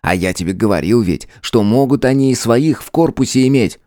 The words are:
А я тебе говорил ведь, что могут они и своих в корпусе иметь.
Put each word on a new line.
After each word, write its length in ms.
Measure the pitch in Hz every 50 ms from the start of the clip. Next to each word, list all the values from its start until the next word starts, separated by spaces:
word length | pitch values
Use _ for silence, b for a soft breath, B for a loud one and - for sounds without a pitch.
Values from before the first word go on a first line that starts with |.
А 120 | - 73 90
я 200 | 90 87 92 87
тебе 180 | - 90 85
говорил 500 | 95 90 113 107 101 82 69 87 113 120
ведь, 280 | 110 90 80 64 - b b b
что 240 | b - - 120 104
могут 400 | 101 110 131 139 127 139 - -
они 300 | 127 135 139 135 135 127
и 20 |
своих 480 | 120 - 117 117 120 143 160 135 - -
в 80 | -
корпусе 560 | - 160 165 156 - - 135 113 - 131 131
иметь. 320 | 131 139 135 113 - - _ _